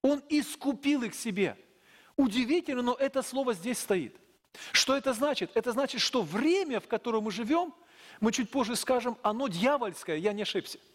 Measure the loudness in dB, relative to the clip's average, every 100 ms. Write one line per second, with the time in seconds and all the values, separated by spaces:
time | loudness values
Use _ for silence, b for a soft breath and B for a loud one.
0 | 2 0 0 0 0 -4 -4 -2 0 0
1 | -2 -6 -6 0 0 -2 -20 b b b
2 | b 2 2 2 2 0 0 -2 0 0
3 | 0 0 -2 -2 0 -2 -4 -4 0 0
4 | 0 -12 _ _ _ B B 0 2 2
5 | 0 0 0 0 0 -2 0 -2 -2 -2
6 | 0 0 0 0 2 2 2 -4 -2 -2
7 | 0 -2 -2 -4 0 2 0 -8 B B
8 | B B 0 2 -2 0 0 -2 2 2
9 | 2 -2 -2 0 -2 2 2 2 -2 -6
10 | -4 -2 0 -2 -2 -4 -6 -16 _